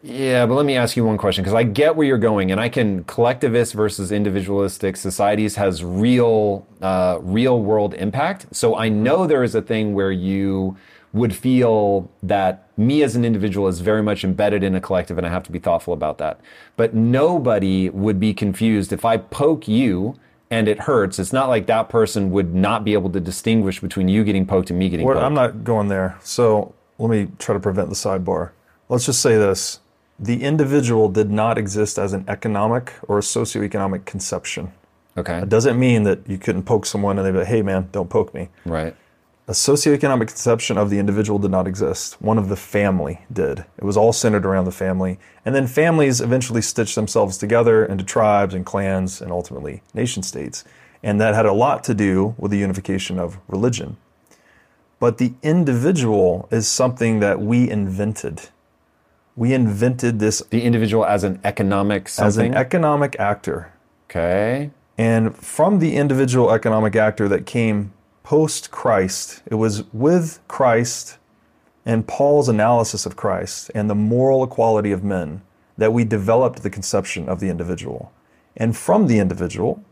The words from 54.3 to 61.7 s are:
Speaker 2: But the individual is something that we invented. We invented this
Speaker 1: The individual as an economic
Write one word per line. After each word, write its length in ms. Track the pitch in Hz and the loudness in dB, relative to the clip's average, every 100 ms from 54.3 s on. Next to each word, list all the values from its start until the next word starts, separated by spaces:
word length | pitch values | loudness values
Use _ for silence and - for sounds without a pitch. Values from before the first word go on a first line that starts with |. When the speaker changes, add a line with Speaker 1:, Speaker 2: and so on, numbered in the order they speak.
| _ _ _ _ _ _ _ | _ _ _ _ _ _ _
Speaker 2:
But 180 | 120 113 | -2 0
the 140 | 127 123 | -2 -2
individual 1080 | 151 170 151 120 139 180 120 104 92 87 - | 0 2 2 2 2 2 2 4 4 2 -2
is 160 | 113 110 | -2 -2
something 500 | - 127 123 117 110 | 0 0 0 0 2
that 220 | 101 87 | 2 0
we 280 | 104 120 123 | 2 2 2
invented. 760 | 107 98 95 104 107 - 76 - _ _ _ _ _ _ _ _ - | 0 -2 -2 -4 -4 -8 -10 -16 _ _ _ _ _ _ _ _ -2
We 160 | 117 | 0
invented 680 | 131 117 101 117 127 120 117 | 2 2 2 0 0 -2 2
this 220 | 107 110 - | 0 0 -2
Speaker 1:
The 120 | 110 | 0
individual 420 | 120 117 110 110 | 2 2 2 2
as 200 | 98 104 | 2 2
an 160 | 98 92 | 0 -2
economic 600 | 101 - 101 | -4 0 0